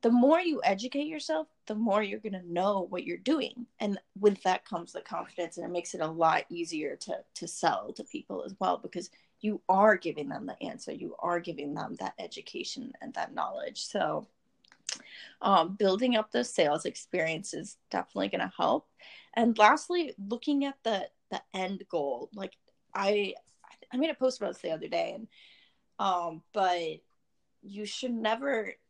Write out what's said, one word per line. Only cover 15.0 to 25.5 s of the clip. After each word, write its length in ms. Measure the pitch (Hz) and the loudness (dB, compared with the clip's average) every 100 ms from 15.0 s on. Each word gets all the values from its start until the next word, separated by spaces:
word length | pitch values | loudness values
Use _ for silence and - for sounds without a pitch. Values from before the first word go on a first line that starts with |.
| - - - - | -12 -20 -20 -2
um, 340 | 220 190 165 202 | 4 6 4 2
building 400 | 196 190 254 233 | 2 4 2 2
up 160 | 214 | 2
those 220 | - 247 | -2 -2
sales 320 | - 156 151 - | 2 4 2 -2
experience 680 | - - 180 160 160 - | -8 -6 -2 -2 -2 -6
is 220 | - 208 - _ | -10 -10 -16 _
definitely 400 | 190 - 196 196 | -6 -4 -4 -2
gonna 240 | - 190 - | -2 -4 0
help. 320 | - 285 _ _ - - - | 2 2 _ _ -20 -20 -6
And 240 | - 233 220 | 2 2 8
lastly, 560 | 214 302 - 349 311 - | 8 8 2 0 0 -6
looking 460 | 196 240 - 285 | -8 -4 0 2
at 120 | 277 269 | 0 -2
the, 260 | 226 202 - _ _ | -2 -2 -2 _ _
the 120 | - - | -10 -8
end 300 | 196 185 196 - | -4 -4 -4 -4
goal. 400 | 165 143 123 - | -2 -2 -4 -8
Like, 200 | 202 - _ _ _ _ | -10 -10 _ _ _ _
I, 400 | 196 196 208 196 - _ _ - - - | -2 2 2 0 -4 _ _ -20 -20 -8
I 60 | 254 | -2
made 140 | 320 | 0
a 40 | 294 | 2
post 240 | 262 254 | 0 0
about 140 | 196 | -6
this 80 | - | -4
the 100 | 175 | -6
other 160 | 165 165 | -6 -2
day, 260 | 170 170 180 | -2 -2 -6
and, 120 | 226 - - | -14 -20 -20